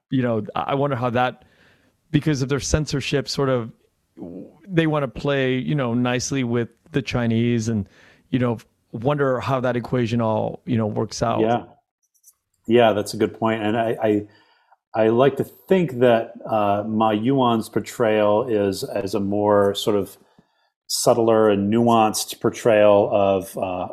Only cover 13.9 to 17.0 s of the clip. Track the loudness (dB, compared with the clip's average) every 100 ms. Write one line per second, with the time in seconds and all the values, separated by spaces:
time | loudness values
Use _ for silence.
13.9 | 0 0 0 -2 _ _ _ _ _ _
14.9 | 0 2 4 4 2 -6 -6 0 0 0
15.9 | 2 4 4 0 -12 -4 0 0 0 -2
16.9 | 0